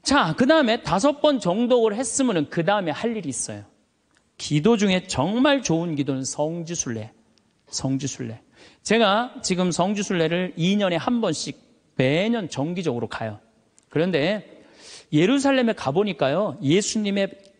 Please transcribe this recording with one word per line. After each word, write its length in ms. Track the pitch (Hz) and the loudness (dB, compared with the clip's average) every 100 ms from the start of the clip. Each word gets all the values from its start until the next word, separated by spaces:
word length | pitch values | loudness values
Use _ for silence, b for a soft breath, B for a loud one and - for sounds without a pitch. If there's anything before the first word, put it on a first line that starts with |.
자, 300 | - 277 185 156 | 2 2 2 2
그 80 | |
다음에 380 | 254 320 247 233 | 4 4 4 0
다섯 380 | - 180 269 294 | 0 2 2 2
번 180 | 302 262 | 0 0
정독을 560 | 175 190 240 247 220 | 0 0 2 2 2
했으면은 540 | 208 269 - 254 180 143 | 0 -4 0 0 0 -2
그 160 | 175 | -2
다음에 260 | 165 208 175 | 0 0 -2
할 240 | 139 233 | -4 -4
일이 140 | 220 139 | -4 -6
있어요. 340 | 123 - 104 104 _ _ _ _ _ _ - | -8 -8 -10 -14 _ _ _ _ _ _ -14
기도 380 | - 151 175 | -2 2 4
중에 320 | 233 202 185 - | 4 2 0 -2
정말 540 | - 156 226 294 277 | -2 0 2 2 2
좋은 340 | - 160 170 | 0 -2 -2
기도는 300 | 143 135 131 | -4 -2 -4
성지순례. 880 | 131 - 151 170 165 170 135 110 110 _ _ _ _ _ _ | -6 -4 -4 -4 -8 -8 -6 -8 -10 _ _ _ _ _ _
성지순례. 760 | - 135 135 139 - 120 113 _ b b b | -6 -4 -4 -4 -8 -10 -12 _ b b b
제가 520 | - 226 208 208 254 269 | 0 4 4 2 -2 -8
지금 280 | - 180 180 | -4 0 0
성지순례를 800 | 156 180 208 196 185 160 170 185 - | 2 0 0 -2 0 0 0 -4 0
이 180 | 170 | 2
년에 220 | 208 196 170 | 2 2 0
한 240 | - 240 | 0 0
번씩 360 | 208 151 - - _ _ _ | 0 -2 -6 -12 _ _ _
매년 540 | - 131 156 214 233 175 | 0 2 2 0 -2 -4
정기적으로 580 | - 147 175 165 117 110 | -6 -4 -2 -4 -4 -6
가요. 320 | - 110 107 _ _ _ _ _ | -6 -8 -10 _ _ _ _ _
그런데 760 | 147 180 160 160 208 - - B B B B B | 0 2 2 0 -2 -6 -20 B B B B B
예루살렘에 600 | 151 180 277 277 269 233 | 2 4 4 4 2 2
가보니까요, 840 | 208 135 147 208 170 131 160 208 127 | 0 -2 0 0 0 0 2 -2 -2
예수님의 680 | 185 180 208 226 208 196 196 - - | 2 2 2 -2 -2 0 -2 -6 -20